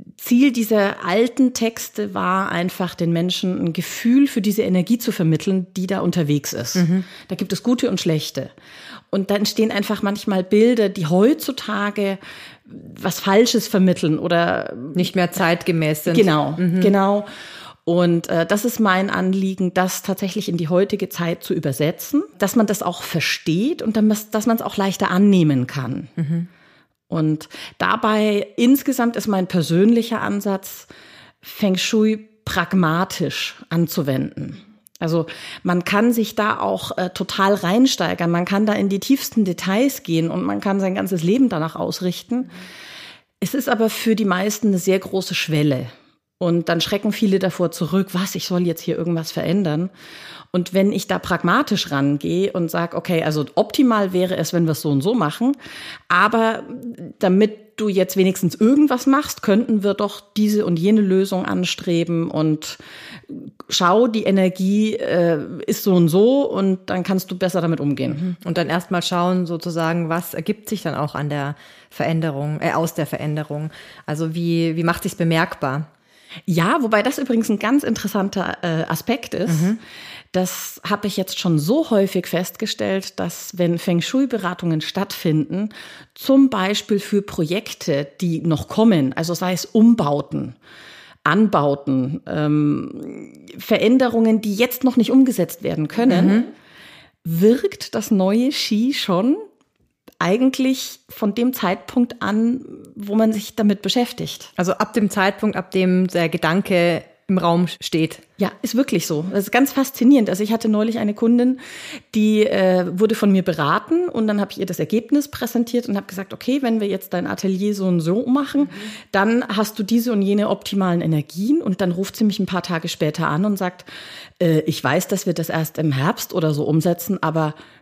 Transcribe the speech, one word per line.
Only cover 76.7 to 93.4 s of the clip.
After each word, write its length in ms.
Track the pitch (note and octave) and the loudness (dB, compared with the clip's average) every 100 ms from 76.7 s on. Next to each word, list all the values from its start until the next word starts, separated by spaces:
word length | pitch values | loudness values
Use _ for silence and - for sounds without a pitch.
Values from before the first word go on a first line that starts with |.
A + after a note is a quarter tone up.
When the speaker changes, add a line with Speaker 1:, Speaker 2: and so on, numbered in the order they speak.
| D#4+ | 2
Speaker 1:
wobei 240 | A#3 G#3+ | 2 2
das 140 | A#3+ C#4+ | 2 -2
übrigens 300 | C#4 A#3 A3 | 0 0 2
ein 120 | G#3 | 0
ganz 240 | G#3+ C#4+ | 2 0
interessanter, 720 | B3+ A3 G3+ G3+ G3 G3 - - | 0 -4 -2 -2 -2 -2 -4 -4
äh, 200 | F3 D#3+ D#3+ | -4 -2 -2
Aspekt 440 | E3 - A#3+ - | -4 -2 -4 -4
ist. 280 | - F3+ D#3+ | -6 -2 0
Speaker 2:
Mhm. 160 | F3 A3+ - - - - - | 0 -2 -6 -20 -20 -20 -6
Speaker 1:
Das 480 | F3+ F#3 - - - | -4 -2 -4 -12 -12
habe 220 | - G#3 G#3 | -6 -4 -2
ich 100 | F#3+ | -4
jetzt 220 | F#3 - | -4 -2
schon 220 | F#3 D#3 | 2 2
so 300 | D3 C#4 D#4+ | 2 0 2
häufig 360 | G#3+ G3 F#3+ - | 2 2 0 -2
festgestellt, 920 | E3+ F#3 - A3 - - F#3+ F#3 - | -4 -4 -6 -8 -4 -2 -2 -6 -8
dass 360 | F3+ - - F3 | -8 -8 -14 -2
wenn 220 | F3 E3+ | 0 0
Feng 220 | - E3+ | 0 0
Shui-Beratungen 800 | D#3+ C4 C4+ A3+ F#3 F3+ F3 D#3+ | 0 0 0 -2 -4 -4 -2 -2
stattfinden, 880 | - - G3+ - E3+ D#3 D3+ F3+ G#3 - - - - - | -2 -6 -6 -4 0 2 0 -4 -6 -8 -20 -20 -20 -16
zum 340 | - C4+ C4+ | 2 6 6
Beispiel 480 | G#3+ F#3 G#3 - G3+ | 4 0 -2 0 -2
für 240 | - G3+ | 0 -2
Projekte, 880 | G3+ - D#3 F3+ A3 - - C#3+ D3 _ | -2 -4 -2 -2 -6 -10 -2 -2 -2 _
die 200 | F3 D#3+ | -2 -2
noch 260 | E3+ D3+ - | 0 -2 -2
kommen, 460 | - A3+ F3+ C3 | 2 4 6 2
also 200 | - E3 | -2 -4
sei 180 | E3+ F#3 | -4 -2
es 120 | F#3 | -4
Umbauten, 920 | - A3+ A3+ A#3 D3 C#3+ - D3 C3 B2 _ - - - - _ | -2 4 6 6 2 0 -4 -8 -8 -12 _ -20 -20 -20 -20 _
Anbauten, 960 | - F3 G#3+ F3+ C#3+ C#3+ C#3+ C3+ B2+ D3 - | 0 4 4 4 2 0 -2 -2 -2 -6 -6
ähm, 1040 | E3 D3+ D3+ D3 C#3+ - - - G#2+ - - | -4 0 2 2 0 -6 -12 -14 -14 -16 -20